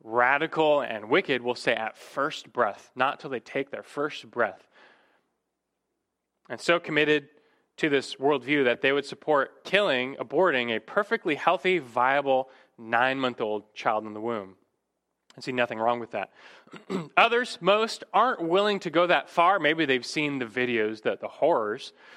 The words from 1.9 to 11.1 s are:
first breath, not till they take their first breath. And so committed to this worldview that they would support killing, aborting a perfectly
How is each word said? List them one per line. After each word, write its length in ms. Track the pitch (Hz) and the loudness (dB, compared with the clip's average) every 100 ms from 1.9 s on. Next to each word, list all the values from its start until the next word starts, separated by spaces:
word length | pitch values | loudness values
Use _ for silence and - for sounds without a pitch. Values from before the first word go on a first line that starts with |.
| - | -10
first 540 | - - 143 - - | -10 -4 -4 -6 -8
breath, 380 | - 110 95 - - | 0 0 -2 -12 -2
not 240 | 131 - | -2 -2
till 100 | 151 | -6
they 120 | 127 | -8
take 300 | - 139 139 | -6 -6 -6
their 120 | 107 | -10
first 460 | - - 147 - 117 | -10 -6 -6 -6 -8
breath. 360 | 120 110 95 _ _ - _ _ _ _ _ _ _ _ _ _ _ _ _ _ _ - | -2 -2 -4 _ _ -20 _ _ _ _ _ _ _ _ _ _ _ _ _ _ _ -14
And 100 | 120 | -6
so 200 | - 170 | 0 0
committed 480 | 170 151 151 151 143 _ _ _ _ - | 0 0 2 2 -2 _ _ _ _ -4
to 120 | 160 | 0
this 260 | 139 123 - | 0 -2 -2
worldview 480 | 139 143 123 147 | 0 0 0 2
that 180 | 127 120 | 2 2
they 100 | 139 | 2
would 140 | 139 139 | 0 -2
support 580 | - - 147 131 - - | -8 0 0 0 -6 -2
killing, 500 | 190 202 131 127 139 | 0 2 0 -2 -6
aborting 600 | 123 143 185 135 120 110 | -4 2 2 2 0 -4
a 40 | |
perfectly 560 | - - 208 | -2 -4 -2